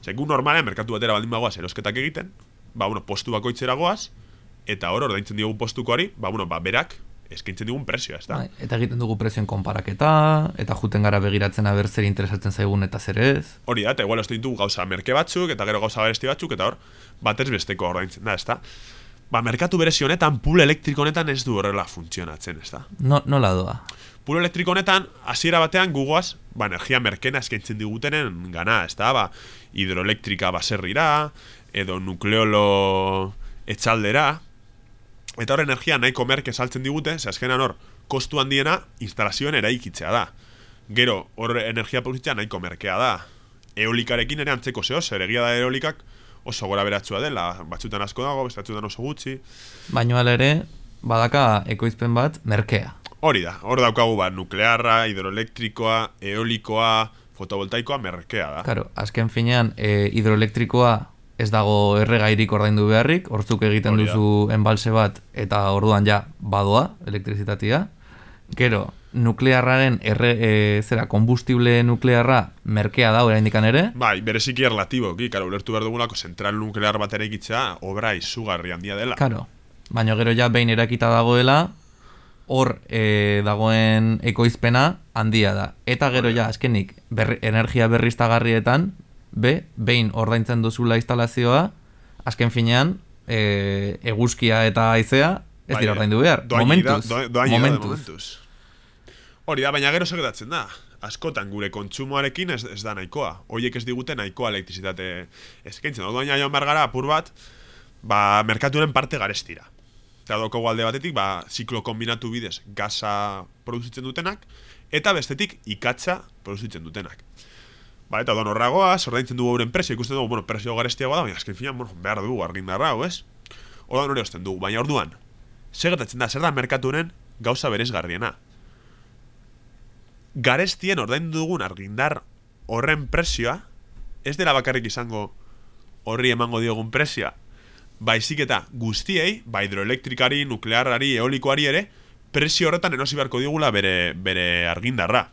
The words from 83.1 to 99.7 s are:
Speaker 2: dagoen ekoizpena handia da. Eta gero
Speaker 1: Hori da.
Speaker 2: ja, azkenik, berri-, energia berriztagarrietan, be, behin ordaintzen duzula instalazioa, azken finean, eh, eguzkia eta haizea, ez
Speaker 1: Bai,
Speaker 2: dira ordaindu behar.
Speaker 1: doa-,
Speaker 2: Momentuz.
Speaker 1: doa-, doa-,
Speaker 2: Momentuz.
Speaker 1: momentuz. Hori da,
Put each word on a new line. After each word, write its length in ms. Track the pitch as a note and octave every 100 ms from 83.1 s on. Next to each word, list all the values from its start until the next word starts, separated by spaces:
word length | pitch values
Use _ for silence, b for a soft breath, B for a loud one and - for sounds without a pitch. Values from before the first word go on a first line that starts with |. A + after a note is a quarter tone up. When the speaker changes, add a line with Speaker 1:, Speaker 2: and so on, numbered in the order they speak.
| G#2 G#2 G#2 G#2
Speaker 2:
dagoen 720 | G#2 A2 A2+ A2 A2 A2+ A2
ekoizpena 800 | A#2+ A2+ A#2 A#2 A#2+ B2 D3 F3+ -
handia 400 | - A2 A2 G2+ G2
da. 180 | G2 - -
Eta 260 | B2 C#3
gero 160 | B2+ A#2+
Speaker 1:
Hori 80 | A#2
da. 80 |
Speaker 2:
ja, 60 | A2
azkenik, 440 | A2 B2+ A2 F#2+ - -
berri-, 300 | A2 A2 A#2
energia 460 | A2 A2 A2+ B2 A2+
berriztagarrietan, 1040 | A#2 A#2 A#2 A#2 A#2 A#2 A2+ G#2+ C3+ F#3 - - - -
be, 320 | - A2+ D#3 - -
behin 360 | A2 B2 A2
ordaintzen 480 | A2 A2 A#2 A2 A#2+
duzula 360 | A2+ A2+ A#2+ A2+
instalazioa, 720 | A#2 A#2+ A#2+ - A#2+ C3 F#3+ - b b b b -
azken 240 | - A#2
finean, 480 | A#2+ A2+ A#2+ D3+ F#3+ - - -
eh, 720 | A2+ G#2+ G2+ G2 G2 G2+ -
eguzkia 640 | A#2+ G#2+ A#2+ - A#2 A2 A2+
eta 240 | A2+ A2+
haizea, 400 | A2+ A2 C3 D3+ F#3+ - - -
ez 80 | A2
Speaker 1:
Bai, 60 | G#2+
Speaker 2:
dira 80 | G#2
ordaindu 240 | G#2 A2
behar. 240 | D#3 C#3 A#2+
Speaker 1:
doa-, 120 | A#2+
Speaker 2:
Momentuz. 480 | A#2 E3+ C#3 C#3+ A2+
Speaker 1:
doa-, 200 | A#2 B2
doa-, 180 | A#2+ C3
Speaker 2:
Momentuz. 380 | A#2+ C3+ B2+ G#2
Speaker 1:
momentuz. 520 | D3+ B2+ E2 - - - b b b b b b b b b -
Hori 180 | C#3+
da, 80 | C3+